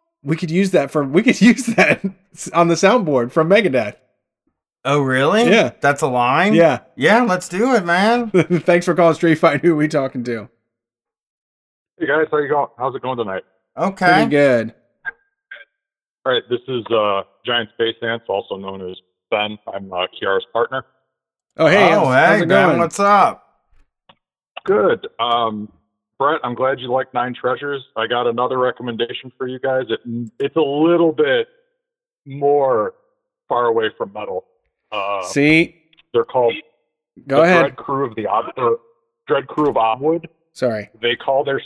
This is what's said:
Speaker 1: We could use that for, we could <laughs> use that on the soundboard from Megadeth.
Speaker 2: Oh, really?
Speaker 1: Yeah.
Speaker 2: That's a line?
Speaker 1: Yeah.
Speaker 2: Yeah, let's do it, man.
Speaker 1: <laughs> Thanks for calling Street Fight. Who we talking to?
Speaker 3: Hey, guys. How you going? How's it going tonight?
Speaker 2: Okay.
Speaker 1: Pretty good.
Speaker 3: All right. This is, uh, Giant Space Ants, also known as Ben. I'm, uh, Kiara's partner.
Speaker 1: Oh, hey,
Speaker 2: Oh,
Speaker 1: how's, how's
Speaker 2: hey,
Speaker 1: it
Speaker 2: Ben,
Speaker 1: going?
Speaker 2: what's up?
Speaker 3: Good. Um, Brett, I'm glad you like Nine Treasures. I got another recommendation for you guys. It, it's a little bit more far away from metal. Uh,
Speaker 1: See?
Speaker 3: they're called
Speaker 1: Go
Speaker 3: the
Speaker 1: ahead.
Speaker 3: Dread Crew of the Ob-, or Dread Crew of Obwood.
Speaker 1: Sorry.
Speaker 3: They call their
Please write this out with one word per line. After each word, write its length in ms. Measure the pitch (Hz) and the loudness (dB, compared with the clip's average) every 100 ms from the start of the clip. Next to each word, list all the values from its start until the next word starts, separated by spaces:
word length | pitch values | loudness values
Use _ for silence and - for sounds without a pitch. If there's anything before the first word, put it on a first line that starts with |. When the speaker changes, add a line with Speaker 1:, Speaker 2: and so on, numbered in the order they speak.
| _ _ | _ _
Speaker 1:
We 140 | 139 160 | -6 -4
could 140 | 165 | 0
use 220 | 170 196 | 0 2
that 180 | 170 139 | 2 2
for, 140 | 156 | -2
we 180 | 135 160 | 0 2
could 180 | 226 - | 2 4
<laughs> 0 | |
use 240 | 233 233 240 | 4 4 0
that 380 | - - - 190 - _ - - | 2 2 0 -4 -10 _ -18 -4
on 160 | 165 170 | 2 2
the 60 | |
soundboard 560 | 160 196 240 170 135 120 | 4 4 4 2 0 0
from 160 | 160 160 | 0 2
Megadeth. 460 | 202 190 131 104 - _ _ _ _ _ _ _ _ | 4 2 0 -4 -8 _ _ _ _ _ _ _ _
Speaker 2:
Oh, 160 | 135 147 | -2 0
really? 500 | 135 131 143 214 240 | 2 2 2 2 4
Speaker 1:
Yeah. 220 | 214 131 - | 4 2 0
Speaker 2:
That's 220 | 143 143 | -2 0
a 40 | 151 | -2
line? 480 | 123 120 147 196 | 0 0 2 2
Speaker 1:
Yeah. 260 | 208 160 123 - - | 4 4 2 -6 -2
Speaker 2:
Yeah, 260 | 151 226 | 2 2
let's 260 | 247 180 - | 2 -2 -4
do 260 | 185 254 | -2 0
it, 100 | 240 | 0
man. 460 | 175 175 208 240 233 | 0 0 2 0 0
Speaker 1:
<laughs> 300 | 185 - 175 | 0 0 0
Thanks 260 | - 175 175 | 2 2 2
for 80 | |
calling 200 | 160 170 | 2 2
Street 200 | 156 170 160 | 2 0 2
Fight. 240 | 165 143 | 2 2
Who 120 | 175 156 | 0 2
we 120 | 151 | 0
talking 340 | 151 135 131 | -2 -4 -6
to? 240 | 120 117 101 _ _ _ _ _ _ _ _ _ _ _ _ _ _ - | -8 -8 -10 _ _ _ _ _ _ _ _ _ _ _ _ _ _ -8
Speaker 3:
Hey, 80 | 151 | -2
guys. 200 | 151 156 | 0 0
How 80 | 151 | -2
you 100 | 143 | 0
going? 200 | 147 - - | -2 -2 -6
How's 160 | 127 | -8
it 80 | 127 | -6
going 160 | 127 123 | -6 -6
tonight? 240 | 104 95 - _ _ - | -6 -8 -10 _ _ -6
Speaker 2:
Okay. 300 | 185 196 180 | -6 -2 2
Speaker 1:
Pretty 180 | 185 226 | 2 2
good. 440 | 143 143 120 113 - _ _ - - _ _ _ - - _ _ _ _ _ | 2 4 2 -2 -10 _ _ -16 -16 _ _ _ -20 -20 _ _ _ _ _
Speaker 3:
All 80 | 131 | -4
right. 100 | 123 110 | -4 -2
This 100 | 120 - | -6 -6
is, 160 | 123 107 | -8 -2
uh, 360 | 113 104 98 - _ | 0 0 -2 -6 _
Giant 260 | - 120 107 | -6 -6 -6
Space 220 | - 113 113 | -4 -4 -4
Ants, 240 | 117 117 - | -8 -8 -6
also 280 | 98 - 98 | -6 -6 -10
known 320 | 98 95 92 | -10 -12 -12
as 80 | 92 _ _ _ | -14 _ _ _
Ben. 280 | 107 104 104 - | -4 -4 -8 -12
I'm, 200 | 98 95 | -14 -8
uh, 140 | 90 92 - | -6 -6 -6
Kiara's 260 | 101 95 - | -4 -4 -4
partner. 320 | 113 120 131 - _ _ _ _ _ _ - | -4 -4 -6 -12 _ _ _ _ _ _ -2
Speaker 1:
Oh, 100 | 170 | 2
hey, 260 | 196 196 | 4 4
Speaker 2:
Oh, 100 | 208 143 | 4 4
Speaker 1:
how's, 80 | |
how's 220 | 127 160 - | 4 4 4
Speaker 2:
hey, 40 | |
Speaker 1:
it 60 | 165 | 2
Speaker 2:
Ben, 200 | - 165 | 4 4
Speaker 1:
going? 100 | 139 | 2
Speaker 2:
what's 220 | 139 - | -2 0
up? 420 | 202 202 139 - _ _ _ _ _ _ _ _ _ _ _ - | 2 4 4 0 _ _ _ _ _ _ _ _ _ _ _ -8
Speaker 3:
Good. 420 | - 208 196 120 - - | -2 2 2 0 -4 -6
Um, 500 | 120 120 113 107 104 _ _ _ _ - | -2 0 0 -4 -10 _ _ _ _ -4
Brett, 220 | 139 156 | -2 -2
I'm 100 | 127 | -4
glad 260 | 117 131 131 | -4 -2 -2
you 100 | 123 | -2
like 220 | 131 127 | -4 -2
Nine 200 | 123 123 | -4 -6
Treasures. 480 | 123 127 123 143 139 - 113 | -4 -4 -4 -6 -8 -8 -6
I 100 | 110 | -4
got 200 | 120 120 | -2 -2
another 320 | 117 127 131 | -2 -2 0
recommendation 720 | 127 - 123 113 120 - 127 - | -2 -4 -8 -6 -6 -8 -16 -12
for 80 | 127 | -10
you 120 | 127 | -6
guys. 240 | 135 131 117 | -4 -4 -4
It, 120 | 113 120 117 113 - | -6 -6 -8 -10 -6
it's 180 | 139 165 | -4 -2
a 40 | |
little 520 | 143 147 165 170 170 | -2 2 2 4 2
bit 360 | 151 143 123 113 _ _ _ _ _ _ _ | 2 0 0 -2 _ _ _ _ _ _ _
more 720 | 139 139 143 143 135 117 104 - _ _ _ _ - | -18 -4 0 2 2 0 -2 -8 _ _ _ _ -4
far 180 | 120 120 | 0 0
away 240 | 113 110 - | 0 -2 -4
from 160 | 107 | -10
metal. 320 | 104 101 92 - _ _ _ _ | -10 -10 -10 -12 _ _ _ _
Uh, 340 | 107 98 101 | -6 -4 -6
Speaker 1:
See? 580 | 90 147 147 160 165 _ _ _ _ | -4 0 4 4 2 _ _ _ _
Speaker 3:
they're 120 | 117 | -2
called 300 | 117 131 120 - - _ _ _ _ _ - | 0 0 0 -2 -10 _ _ _ _ _ -2
Speaker 1:
Go 100 | 139 | 2
Speaker 3:
the 60 | |
Speaker 1:
ahead. 180 | 170 175 | 4 4
Speaker 3:
Dread 140 | 139 127 | 2 -4
Crew 300 | - 135 135 | -8 -4 -4
of 60 | 110 | -6
the 100 | 101 | -2
Ob-, 260 | 107 113 - | -2 -4 -4
or 220 | 120 117 _ _ _ _ - | -2 -2 _ _ _ _ -4
Dread 180 | 143 135 | -2 -2
Crew 220 | - 147 | -2 0
of 80 | 123 | 2
Obwood. 520 | 113 120 147 165 165 _ _ | 0 0 -2 -2 -6 _ _
Speaker 1:
Sorry. 360 | - 127 110 104 _ | -6 -4 -4 -8 _
Speaker 3:
They 120 | 120 120 | -4 -4
call 280 | - 135 | -2 -2
their 160 | 143 139 | -2 -4